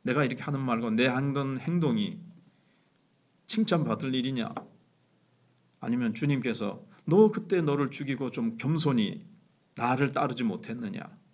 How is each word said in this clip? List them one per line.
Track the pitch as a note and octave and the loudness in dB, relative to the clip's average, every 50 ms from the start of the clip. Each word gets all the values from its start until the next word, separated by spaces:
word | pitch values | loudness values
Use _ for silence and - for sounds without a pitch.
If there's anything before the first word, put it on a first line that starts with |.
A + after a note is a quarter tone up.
| _ | _
내가 | B2 B2 D3 C#3+ | 0 0 2 2
이렇게 | B2 B2+ B2 | 0 -2 -4
하는 | - D3 C#3+ C3+ | -4 -4 -4 -2
말과 | C3+ B2+ A#2 A2+ A#2 A2+ | 0 0 0 0 0 0
내 | A2 A2+ B2+ | 2 4 4
하는 | C3 B2 C3 C#3 C#3+ C3+ C#3+ D#3 C3+ C3+ B2+ | 4 2 2 0 0 0 0 -2 -2 -4 -4
행동이 | - D#3+ E3+ F3 E3 C#3 A#2 G#2+ G2+ F2 - - - - - - _ - _ _ _ _ _ _ _ _ _ _ _ _ _ _ _ _ _ _ _ | -2 -2 0 2 2 2 2 0 0 -2 -6 -10 -16 -18 -20 -20 _ -20 _ _ _ _ _ _ _ _ _ _ _ _ _ _ _ _ _ _ _
칭찬받을 | - - A3 A3 - F#3 D#3+ C3+ A#2+ A2 G#2 D#3 C3 C3 | -4 0 0 2 4 4 2 4 2 0 0 0 -2 0
일이냐? | C3 B2 C3 C3+ A#2+ A2 - - - - - - _ _ _ _ _ _ _ _ _ _ _ _ _ _ _ _ _ _ _ _ _ | 0 0 0 -2 -2 -4 -4 -6 -10 -12 -14 -20 _ _ _ _ _ _ _ _ _ _ _ _ _ _ _ _ _ _ _ _ _
아니면 | - A2+ A#2+ B2 A#2+ A2+ G#2+ | -4 -2 0 0 0 0 0
주님께서 | - D3+ C#3+ C#3+ C3 A#2 B2 G#2+ - A2 G2 F2+ - - - - - _ | 0 0 0 0 2 0 -2 -2 -2 -4 -6 -6 -8 -16 -20 -20 -10 _
"너 | - D#3+ G3+ A3 G#3+ | 4 6 8 8 8
그때 | G#3+ - A3 - G3+ F3+ | 6 0 -2 0 0 2
너를 | E3 D3 C#3+ C#3+ C#3 C3 | 2 2 2 2 0 -2
죽이고 | C#3 - C#3+ C3+ C3+ A#2+ C3+ B2 | -2 -6 -6 -4 -4 -4 -4 -6
좀 | A#2 B2 A#2 A2+ A2+ | -4 -2 -2 -2 -4
겸손히 | A2+ - C#3 E3 D#3 - D3 C3 A#2 G#2 F#2 E2 - - - - - _ _ _ _ _ _ _ | -2 -2 0 0 2 2 2 2 2 2 0 -2 -8 -14 -18 -20 -20 _ _ _ _ _ _ _
나를 | - A#2+ B2 C3 B2+ C#3+ C#3 | -4 0 0 2 2 0 0
따르지 | C#3 - D3 B2+ A#2+ B2 B2 | 0 0 -2 -2 -2 -2 -2
못했느냐?" | A2 F#2 - - - A#2 B2 A#2 G2+ F#2 F2+ - - - - _ _ | -2 -2 -4 -6 -10 -10 -8 -8 -8 -8 -8 -12 -14 -18 -20 _ _